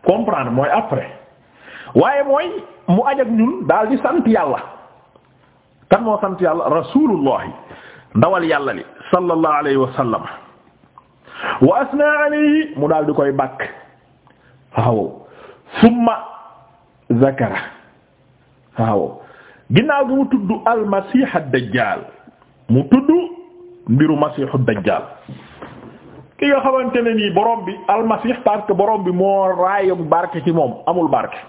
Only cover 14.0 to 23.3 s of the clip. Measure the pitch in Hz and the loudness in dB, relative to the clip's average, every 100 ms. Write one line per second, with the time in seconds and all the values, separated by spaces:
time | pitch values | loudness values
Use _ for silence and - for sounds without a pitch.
14 | _ _ _ _ _ _ _ - 113 110 | _ _ _ _ _ _ _ -2 0 0
15 | 90 - - - - - - - 226 240 | -2 -8 -20 -20 -20 -20 -14 4 6 6
16 | 233 208 - - - - _ _ _ _ | 0 0 -10 -18 -20 -20 _ _ _ _
17 | _ 120 135 135 110 95 - - - _ | _ 2 2 2 -4 -4 -10 -18 -20 _
18 | _ _ _ _ _ _ _ - 113 104 | _ _ _ _ _ _ _ -2 0 0
19 | 71 - - - - - _ 175 285 285 | -2 -8 -20 -20 -20 -20 _ 2 4 0
20 | 262 269 269 233 190 220 226 233 202 196 | 2 0 2 0 0 -2 0 0 0 -2
21 | 196 254 269 175 143 127 120 120 104 95 | 0 0 0 -2 -2 -4 -2 -2 -2 -4
22 | - - - _ _ _ - 120 165 262 | -10 -20 -20 _ _ _ 0 0 4 2
23 | 277 339 349 | 4 0 0